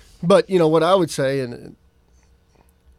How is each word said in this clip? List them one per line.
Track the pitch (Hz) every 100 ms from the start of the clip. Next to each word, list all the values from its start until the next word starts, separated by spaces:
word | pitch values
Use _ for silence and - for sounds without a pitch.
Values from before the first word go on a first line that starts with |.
| - -
But, | 170 196 190
you | 190
know, | 156
what | 160
I | 160
would | 196 165
say, | - 135 139
and | 127 123 - - _ _ _ _ _ _ _ _ _ _ _